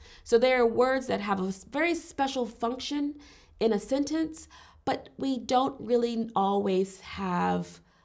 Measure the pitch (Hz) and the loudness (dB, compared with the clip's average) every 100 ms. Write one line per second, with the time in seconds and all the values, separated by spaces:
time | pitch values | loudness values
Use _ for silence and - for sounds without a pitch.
0 | - - - 233 254 254 233 220 254 262 | -20 -20 2 4 6 4 4 4 2 2
1 | 233 196 202 190 185 190 - 277 339 339 | -2 -4 0 -2 -2 -6 -8 -2 0 -2
2 | - - 269 262 226 - 233 262 - 294 | -4 -4 -2 -2 -6 -4 -4 -4 -4 -4
3 | 285 294 - - - - 226 208 - 269 | -4 -6 -16 -20 -20 -2 0 0 0 -2
4 | 285 311 320 - - - - - - 262 | 0 -2 -4 -6 -16 -20 -20 -8 -4 -4
5 | - - 269 254 214 254 269 269 214 240 | -6 -6 -4 -4 0 2 2 -2 0 2
6 | 233 233 226 196 196 202 202 185 190 - | 2 -2 -2 0 2 2 2 2 0 -4
7 | - - 190 175 180 180 175 - _ _ | -14 -8 -4 0 0 0 -4 -12 _ _